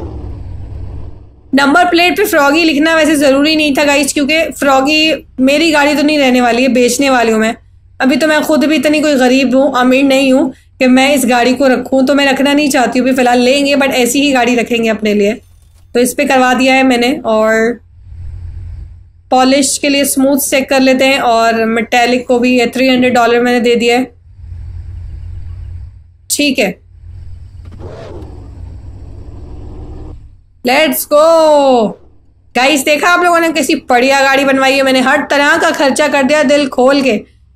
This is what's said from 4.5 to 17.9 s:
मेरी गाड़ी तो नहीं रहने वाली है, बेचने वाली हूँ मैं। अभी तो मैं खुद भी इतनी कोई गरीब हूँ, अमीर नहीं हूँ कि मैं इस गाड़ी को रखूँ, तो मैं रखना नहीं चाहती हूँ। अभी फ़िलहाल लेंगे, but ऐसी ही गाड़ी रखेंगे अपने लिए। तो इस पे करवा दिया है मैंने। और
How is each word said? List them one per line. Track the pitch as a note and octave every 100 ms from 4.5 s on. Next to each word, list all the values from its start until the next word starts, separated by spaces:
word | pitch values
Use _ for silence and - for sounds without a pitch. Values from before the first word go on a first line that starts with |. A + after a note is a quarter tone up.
| - C#4 C4+ C#4 D#4 D#4 D4+ - -
मेरी | C4 D4 E4
गाड़ी | D4 C#4+
तो | D4
नहीं | D4 D4+
रहने | C4 B3
वाली | A#3+ A#3
है, | C4
बेचने | A#3+ A#3+ B3 C#4
वाली | B3+ A3+
हूँ | A3
मैं। | A3 A#3 - - - -
अभी | C4 C#4+
तो | D#4
मैं | D4+
खुद | D4+ D4+
भी | C#4+ D#4
इतनी | D#4 D4+
कोई | D4+
गरीब | C#4 B3+ C4 B3+
हूँ, | B3+ C#4+ B3+
अमीर | B3+ C4
नहीं | C#4 C4 C4+
हूँ | C4 D#4+ - _ -
कि | B3+
मैं | B3+ C4+
इस | C#4+ A#3
गाड़ी | B3 B3
को | B3+ C4+
रखूँ, | B3+ B3+ C4 C4
तो |
मैं | C#4+ C#4
रखना | C4+ C#4
नहीं | C#4+ D4
चाहती | C#4 A#3 B3+
हूँ। | B3+
अभी | C4+
फ़िलहाल | B3 B3
लेंगे, | B3 C#4+ C#4 C#4+
but | C#4
ऐसी | B3+ A#3+ C#4+
ही | C#4+
गाड़ी | C4 A#3+
रखेंगे | A#3 A3 A#3 A3+
अपने | G#3+ G#3+
लिए। | G#3 G3+ B3 - - _ _ -
तो | A#3+
इस | B3
पे | -
करवा | D4 C#4 B3+
दिया | B3+ C4
है | C4
मैंने। | C4 A#3+ A#3+ D4
और | A3+ A3 A3 A3 A3+ A#3 -